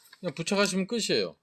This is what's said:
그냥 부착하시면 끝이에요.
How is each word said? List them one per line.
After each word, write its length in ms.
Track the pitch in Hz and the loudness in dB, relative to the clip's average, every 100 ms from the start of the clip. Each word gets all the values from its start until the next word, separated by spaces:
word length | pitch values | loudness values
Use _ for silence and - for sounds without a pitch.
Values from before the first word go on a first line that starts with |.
| - - | -20 -8
그냥 140 | 180 147 | -8 -6
부착하시면 520 | 165 202 202 185 185 | 0 2 2 2 -2
끝이에요. 480 | 233 - 135 90 - | -2 0 0 0 -4